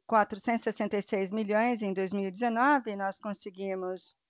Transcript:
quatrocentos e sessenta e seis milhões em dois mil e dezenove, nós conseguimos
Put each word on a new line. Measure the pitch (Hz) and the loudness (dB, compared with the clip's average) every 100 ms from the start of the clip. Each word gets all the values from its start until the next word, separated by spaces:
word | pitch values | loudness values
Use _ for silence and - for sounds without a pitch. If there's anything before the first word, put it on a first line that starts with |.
| - | 2
quatrocentos | 220 208 202 - 233 | 4 4 0 -2 0
e | |
sessenta | 226 208 208 208 | 0 -2 -2 -2
e | |
seis | - 196 190 | 0 -2 0
milhões | 214 208 214 240 226 | -2 0 2 2 2
em | 202 | -2
dois | 190 190 | -2 -2
mil | 202 190 | -2 -2
e | |
dezenove, | 185 240 226 269 285 226 | -2 0 2 4 4 2
nós | 202 196 - | -4 -4 -4
conseguimos | 214 196 208 185 196 190 185 185 - - | -6 -6 -8 -6 -4 -2 -4 -6 -8 -12